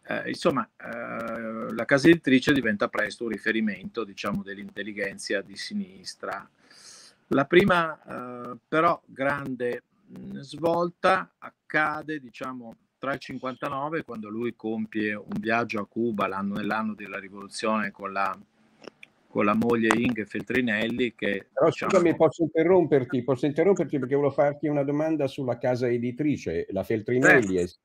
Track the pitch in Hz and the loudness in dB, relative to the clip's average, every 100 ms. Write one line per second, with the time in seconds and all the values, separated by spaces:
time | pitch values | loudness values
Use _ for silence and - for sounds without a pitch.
0 | - 110 110 127 180 135 110 _ 120 117 | -6 -6 -6 0 0 0 -4 _ -12 -10
1 | 117 117 117 113 113 110 117 113 113 139 | -10 -8 -8 -8 -8 -8 -6 -6 2 4
2 | 147 170 - 131 123 139 117 104 120 107 | 6 6 6 4 4 2 2 0 0 0
3 | 104 - 117 104 110 110 110 95 95 117 | -4 -4 -6 -4 -2 0 -2 -4 -10 -8
4 | 104 98 104 101 98 101 101 104 101 104 | -8 -6 -4 -4 -6 -12 -12 -10 -10 -6
5 | 98 101 - 104 98 95 - 104 95 95 | -6 -8 -4 -4 -4 -12 -6 -6 -6 -10
6 | 92 - 98 98 101 _ _ - - - | -16 -12 -10 -10 -12 _ _ -20 -20 -20
7 | - _ _ - - 175 202 180 165 151 | -20 _ _ -2 6 6 6 4 2 -6
8 | - 123 123 123 123 123 _ 156 170 160 | -12 -12 -12 -12 -12 -14 _ 2 4 2
9 | _ 117 139 143 139 123 123 123 _ _ | _ -4 -2 -2 -6 -4 -4 -4 _ _
10 | _ - - 135 139 147 165 170 175 - | _ -16 -14 -12 -12 -2 0 0 -2 0
11 | 185 190 175 _ - _ _ 156 151 151 | 2 2 -2 _ -20 _ _ 0 0 -2
12 | 147 156 123 - 131 127 117 110 _ _ | -8 -10 -10 -12 -10 -10 -14 -18 _ _
13 | 135 139 - 131 127 123 147 135 147 160 | -4 -4 -6 -8 -8 -6 -6 -4 -4 -6
14 | 135 117 107 110 120 113 110 110 110 110 | -8 -12 -8 -4 -4 -4 -4 -4 -4 -2
15 | 107 104 - 101 107 113 117 107 98 - | -2 -4 -6 -4 0 0 0 -4 -6 -2
16 | 117 104 95 95 98 104 101 107 110 101 | -2 0 -2 -2 -4 -4 -2 -2 -4 -8
17 | 98 98 98 101 98 - 113 110 101 - | -10 -12 -12 -16 -14 -4 -2 0 -2 -6
18 | 98 98 98 95 104 _ _ _ - _ | -6 -2 -4 -4 -14 _ _ _ -20 _
19 | - _ _ - 104 110 117 117 113 110 | -20 _ _ 0 2 2 2 2 4 4
20 | 123 110 104 107 98 123 123 104 113 120 | 4 -2 -6 -8 -2 0 0 0 0 0
21 | 120 - 104 98 - - 160 - - 196 | -2 -2 -2 -2 -4 2 2 2 2 4
22 | 170 156 160 - 160 160 160 185 156 147 | 4 4 2 4 -2 2 4 6 6 2
23 | 123 127 123 131 151 156 175 196 160 147 | 2 -2 0 0 0 2 4 4 2 -2
24 | 127 139 143 135 143 147 156 147 139 147 | 0 2 2 2 2 2 0 0 0 0
25 | 160 160 139 - 127 120 127 123 123 120 | 0 0 -2 -2 -4 -2 0 2 2 0
26 | 120 123 151 127 - 82 - 95 95 113 | -2 -2 -2 0 -2 -4 -2 -4 -2 -2
27 | 104 123 170 170 101 92 87 - | 0 4 6 6 4 0 0 -6